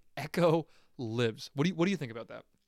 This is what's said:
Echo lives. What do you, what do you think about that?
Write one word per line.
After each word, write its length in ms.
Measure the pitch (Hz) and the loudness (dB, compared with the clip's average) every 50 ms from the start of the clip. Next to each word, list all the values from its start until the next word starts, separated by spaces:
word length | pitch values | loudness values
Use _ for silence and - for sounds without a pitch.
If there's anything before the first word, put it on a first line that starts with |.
| _ _ _ | _ _ _
Echo 520 | - 139 156 - 180 170 170 151 123 - - - - - _ _ - | -10 -10 -4 0 4 4 6 4 4 2 -2 -10 -20 -20 _ _ -10
lives. 540 | 131 110 110 120 123 113 110 - - - - | -8 -4 -2 0 0 0 -2 -4 -10 -8 -2
What 120 | 135 147 | 0 0
do 40 | 180 | 0
you, 40 | 185 | 2
what 100 | 160 170 | 2 2
do 60 | 196 | 2
you 60 | 202 170 | 2 0
think 140 | 151 117 | -4 -8
about 180 | 113 117 110 - | -10 -12 -12 -12
that? 160 | 117 113 - _ _ _ _ | -14 -16 -16 _ _ _ _